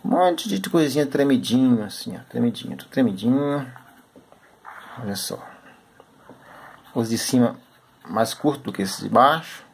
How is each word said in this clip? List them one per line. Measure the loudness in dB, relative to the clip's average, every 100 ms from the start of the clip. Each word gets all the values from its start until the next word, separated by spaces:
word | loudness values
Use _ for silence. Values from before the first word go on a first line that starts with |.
um | 0
monte | 2 2 2 -4
de | -4 0
coisinha | 2 2 2 0
tremidinho, | 2 2 2 2 2 4 2
assim, | 0 -10 -12 -12
ó. | -8
Tremidinho, | -2 -2 -2 -12 -12
tudo | -6
tremidinho. | 0 0 2 0 2 0 -2 -6 -16 -20 -20 _ -20 _ -20 _ _ -20 -20 -18 -12
Olha | -8
só. | -8 -8 -10 -14 -20 -20 -20 _ _ -20 _ -20 -20 -20 -20 -20 -20 -8
Os | -4 -2
de | -2
cima | 0 2 2 0 _ _ _ _
mais | -8 -2 -2
curto | 0 -2 -2
do | -8
que | -6
esses | -6 -4
de | 2
baixo. | 4 6 4 -4 -18 -20